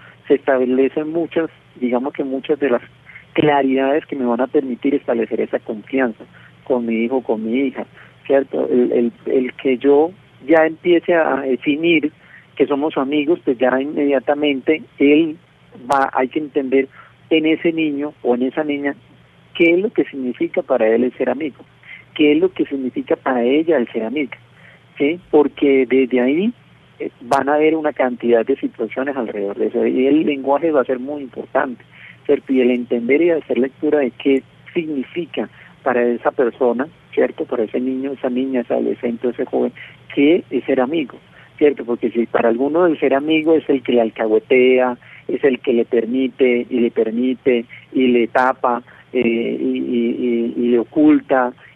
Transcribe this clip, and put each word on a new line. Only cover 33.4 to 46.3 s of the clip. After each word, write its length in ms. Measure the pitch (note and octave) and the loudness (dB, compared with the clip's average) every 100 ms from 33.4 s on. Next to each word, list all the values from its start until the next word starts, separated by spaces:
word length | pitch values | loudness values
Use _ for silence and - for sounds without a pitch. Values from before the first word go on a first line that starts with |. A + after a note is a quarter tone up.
| - A#2 | -2 -2
lectura 420 | C3 - D3+ D3+ | -2 -2 0 0
de 120 | B2 | 0
qué 320 | - C#3+ C3+ - _ - | -2 0 0 -2 _ -10
significa 760 | E3+ D#3 C#3 - F3 E3 C3+ G#2 - - - | -6 -4 -6 -6 -8 -8 -8 -10 -12 -20 -8
para 240 | C3+ A#2+ A#2+ | -2 0 0
esa 240 | A#2 D3 | 0 -2
persona, 560 | - A#2 - B2 A#2 D#3 - _ | 0 -2 0 0 0 -6 -10 _
¿cierto? 300 | C3+ B2+ - | -2 -2 -2
Para 200 | - A#2+ | -6 -4
ese 180 | G#2 C3 | -4 -4
niño, 320 | B2+ C3 C#3 | -4 -6 -8
esa 160 | C3 C3 | -6 -6
niña, 320 | B2 C3+ B2+ | -4 -2 -4
ese 120 | - | -2
adolescente, 540 | B2 A#2 A2+ A#2+ A#2 B2 | -2 -2 -4 -6 -4 -6
ese 160 | A#2+ | -6
joven, 300 | B2+ B2+ B2 - - - - C#3+ | -4 -4 -4 -6 -20 -20 -8 2
qué 300 | C#3+ F3+ - | 2 2 0
es 140 | B2+ | -6
ser 160 | - C3 | -2 0
amigo, 380 | B2+ E3 B2+ - _ - - - | 0 -2 -6 -12 _ -20 -14 0
¿cierto? 260 | D3 - | 0 2
Porque 280 | A2+ A#2 A#2 | -4 -4 -2
si 160 | A#2 A2+ | -2 -2
para 200 | A#2 A#2 | 0 0
alguno 380 | A#2 C#3+ D#3+ F3+ | 0 0 2 2
el 120 | C#3+ | 2
ser 160 | C#3 | 0
amigo 420 | C3+ D3+ D#3+ D#3 D#3+ | 0 0 0 2 0
es 120 | - | 2
el 140 | C3+ | -2
que 80 | A#2+ | 0
le 100 | A#2+ | 0
alcahuetea, 960 | A2+ - A2+ A2 - C3 B2+ B2+ B2+ A#2+ - - - | 0 -2 0 0 2 4 4 4 2 -2 -12 -16 -8
es 160 | B2+ | -2
el 160 | C#3+ B2 | 0 0
que 140 | C#3 | 0
le 100 | A#2 | 0
permite 840 | A2+ A#2 A2+ C3 C3 | 0 -2 0 -2 -2